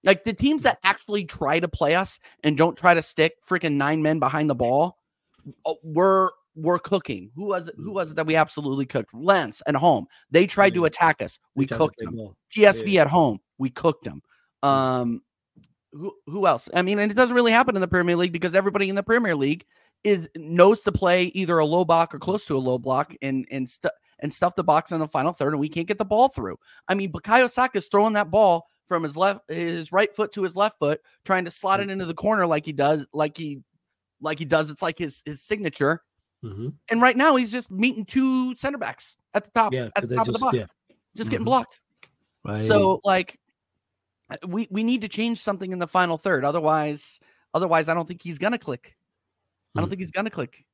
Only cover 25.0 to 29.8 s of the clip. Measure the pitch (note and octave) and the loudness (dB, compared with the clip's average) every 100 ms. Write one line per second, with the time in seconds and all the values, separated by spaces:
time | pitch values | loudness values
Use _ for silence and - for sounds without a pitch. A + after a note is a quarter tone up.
25 | D#3 D3+ D3 F3 C#3 D3+ D3+ D#3+ E3+ G3+ | -4 -2 -2 -2 -4 -2 -4 -6 -6 -4
26 | G3+ G#3+ B3+ - G2+ - _ - - G3 | -2 2 2 2 -8 -10 _ -20 -4 -2
27 | G3 D#3 - A#3 B3 - B3+ G3+ - G3+ | -2 -8 2 4 4 0 -2 -2 0 2
28 | A3 G#3 G3+ F#3+ G#3 E3+ - _ _ F3 | 2 0 0 4 4 4 -2 _ _ -4
29 | D#3+ D3+ F#3+ G3 _ E3 E3+ E3+ | -4 0 0 0 _ -6 -4 -6